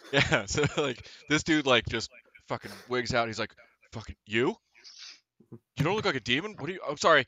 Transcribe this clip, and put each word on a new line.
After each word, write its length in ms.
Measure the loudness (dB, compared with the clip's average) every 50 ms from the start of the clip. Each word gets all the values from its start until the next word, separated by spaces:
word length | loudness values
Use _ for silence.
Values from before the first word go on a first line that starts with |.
| -12 0
Yeah, 340 | 2 2 2 4 2 0 0
so, 180 | -2 -2 0 0 0 0
like, 320 | -2 -2 -2 -2 -4 -6 -6 -6 -20 -4 0
this 140 | 0 0
dude, 240 | 2 2 2 2 4
like, 180 | 6 4 4 4
just 240 | 2 -4 -4 -6 -6 -14 -20 _ _ _ -20 _ _
fucking 220 | -8 -8 -8 -14 -18 -18 -8 -4
wigs 240 | -4 -4 -2 0
out. 140 | 0 0 0
He's 140 | 0 -2 -6
like, 120 | -6 -6 -6 _ -20 _ _ _ _ _
Fucking, 240 | -16 -14 -14 -14 -18 _ _
you? 280 | -4 0 0 2 0 0 _ _ _ _ _ _ -20 -20 -20 -20 -20 -20 _ _ _ _ _ _ _
You 340 | -20 -20 _ _ _ -2 0
don't 120 | 0 0
look 80 | 0 0
like 120 | -2 -2
a 40 | -2
demon? 340 | 0 0 0 0 0 -6 -10 -10
What 100 | -10 -10
are 40 | -10
you, 60 | -10 -8
I'm 100 | -8 -8
sorry. 300 | 0 4 6 6 6 4